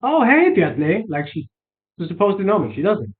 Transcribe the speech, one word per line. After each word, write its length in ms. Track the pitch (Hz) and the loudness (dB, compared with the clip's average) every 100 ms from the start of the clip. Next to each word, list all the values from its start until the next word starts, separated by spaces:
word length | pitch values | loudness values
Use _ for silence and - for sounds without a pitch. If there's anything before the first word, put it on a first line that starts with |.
Oh, 220 | 254 311 | 0 2
hey, 300 | 240 294 359 - | 4 4 4 4
Bjarni. 480 | 156 120 151 190 220 | 0 0 -2 -2 -2
Like, 180 | 147 147 | -6 -6
she 180 | - 135 _ _ _ _ _ | -10 -12 _ _ _ _ _
was 120 | 165 | -10
supposed 280 | 165 202 196 | 0 0 0
to 40 | |
know 160 | 196 208 | 0 0
me. 140 | 113 110 | -2 -4
She 60 | |
doesn't. 320 | 170 214 101 - | -2 -2 -4 -14